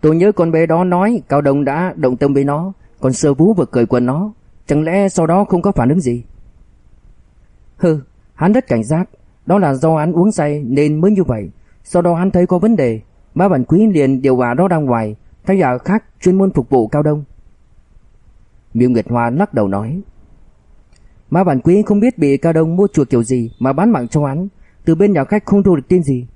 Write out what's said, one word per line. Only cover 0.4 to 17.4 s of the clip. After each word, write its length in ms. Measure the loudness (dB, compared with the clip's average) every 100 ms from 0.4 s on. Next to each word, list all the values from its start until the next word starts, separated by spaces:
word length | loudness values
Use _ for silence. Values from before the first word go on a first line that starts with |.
| 0
bé 140 | 0 0
đó 180 | 0
nói 380 | 0 0 0 -2 -2
Cao 120 | -2
Đông 220 | 0 0
đã 300 | -2 -2 -6 -2
động 220 | -2 0
tâm 160 | 0
với 100 | 0
nó, 300 | -2 -4 -6 -12 _ _
còn 140 | -4
sơ 200 | 0 0
vú 200 | 2 2
vừa 120 | 2 -2
cởi 200 | 0 0
quần 200 | 0 0
nó, 260 | -4 -6 -10 _ -20 -4
chẳng 180 | -2
lẽ 260 | 0 0 0
sau 180 | 0 0
đó 160 | 0
không 180 | 0 0
có 100 | 0
phản 180 | 0 0
ứng 100 | 0
gì?" 240 | -2 -6 -8 -20 -20 -20 -20 _ _ -20 -20 -20 _ _ _ _ -20 -4
"Hừ, 220 | -2 -2 -6 _ _
hắn 200 | -4 0
rất 140 | 0 0
cảnh 160 | -4
giác, 260 | -2 -4 -4 _ _ _ -2
đó 120 | 0
là 160 | 0
do 240 | 0 0 0
hắn 160 | 0
uống 180 | 0 0
say 320 | 0 -4 -4 -4
nên 340 | 0 0 2
mới 100 | 0
như 120 | 2
vậy. 260 | 0 -4 -8 -16 _ _
Sau 180 | -4 -2
đó 140 | 0 0
hắn 160 | 0
thấy 160 | 0 0
có 120 | 2
vấn 160 | 2 0
đề, 260 | 0 -4 -10 _ _
Ma 160 | -2 0
Bản 140 | 0
Quý 240 | 2 2 2
liền 340 | 2 2 0
điều 220 | 0 0
ả 100 | 0
đó 140 | 0 0
ra 100 | 0
ngoài, 380 | 0 -2 -4 -10 -20 -14 -2
thay 160 | 0
ả 160 | 0 -2
khác 260 | -2 -2 -4 _
chuyên 160 | 0 2
môn 140 | 2
phục 180 | 0 0
vụ 180 | 0 0
Cao 160 | 0
Đông." 200 | -2 -2 -6 -20